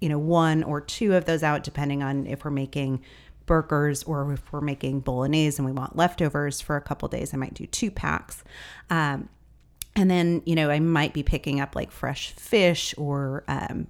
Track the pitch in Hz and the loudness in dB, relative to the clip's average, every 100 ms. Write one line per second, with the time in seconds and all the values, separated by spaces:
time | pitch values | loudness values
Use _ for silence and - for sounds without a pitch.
0 | 165 147 156 170 165 156 - 147 - - | -2 0 4 4 6 4 0 -4 -6 -2
1 | 214 185 - 165 156 147 147 147 143 139 | 4 4 4 2 2 0 -2 -4 -2 -2
2 | 135 139 135 135 151 139 135 143 139 131 | -2 -2 -4 -6 -4 -4 -4 -4 -2 -4
3 | - - - - - 165 156 151 147 143 | -6 -20 -20 -6 2 2 2 2 2 0
4 | - 147 143 135 - 147 147 139 135 139 | -4 -4 -2 -4 -6 -4 -4 -4 -2 -2
5 | 135 123 139 156 151 143 131 131 131 156 | -2 0 2 2 2 0 -2 -4 -4 2
6 | 175 - 156 147 147 - - 147 - 143 | 2 2 0 0 -2 -4 -4 -4 -4 -6
7 | 147 - 175 135 131 - - - 214 190 | -6 -6 -6 -6 -6 -10 -8 -4 -4 -2
8 | - - - - - - - - - 165 | -4 -4 -6 -18 -18 -20 -18 -12 -2 0
9 | 147 135 - _ - - _ - - - | 0 -2 -8 _ -20 -20 _ -20 -4 4
10 | 196 180 170 170 - 160 151 147 165 160 | 6 6 4 2 2 2 4 4 4 4
11 | 147 151 139 143 139 139 139 - - - | 2 0 0 0 0 -2 -2 -6 -8 -6
12 | - 135 - - - 226 180 160 - - | -6 -4 -8 -12 0 4 6 4 -2 -4
13 | 147 143 135 131 - - - - | -4 -2 -2 -4 -4 -4 -4 -6